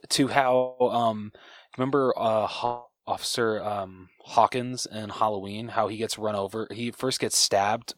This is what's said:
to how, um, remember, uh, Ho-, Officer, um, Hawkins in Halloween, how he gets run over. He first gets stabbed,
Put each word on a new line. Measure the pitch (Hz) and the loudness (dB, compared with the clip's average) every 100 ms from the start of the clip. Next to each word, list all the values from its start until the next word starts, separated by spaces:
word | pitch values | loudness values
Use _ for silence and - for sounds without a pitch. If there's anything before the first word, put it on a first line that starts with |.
| - | -4
to | - 131 | 2 4
how, | 110 131 127 127 127 | 4 4 4 2 2
um, | 123 117 117 107 104 - - - - - | 2 4 2 0 -8 -14 -20 -20 -18 -4
remember, | 131 139 131 - | 0 2 2 2
uh, | 113 110 104 | 2 2 0
Ho-, | - 120 120 120 _ - | -2 -2 -4 -10 _ -8
Officer, | 95 - - 113 107 | -6 -4 0 0 0
um, | 104 101 95 92 90 _ - | -2 -4 -6 -12 -20 _ -2
Hawkins | - 107 127 123 127 - | 4 4 4 -4 -6 -8
in | 110 107 | -8 -8
Halloween, | 101 110 104 98 104 113 | -2 0 0 -6 -8 -6
how | 113 107 | -2 -2
he | 107 | -2
gets | 110 - | -4 -2
run | 107 104 | -2 -2
over. | 98 110 107 | -4 -4 -6
He | 104 120 | -6 -8
first | - 131 127 | -4 -2 -2
gets | 110 - | 0 2
stabbed, | - 98 101 117 - | 2 2 2 0 -4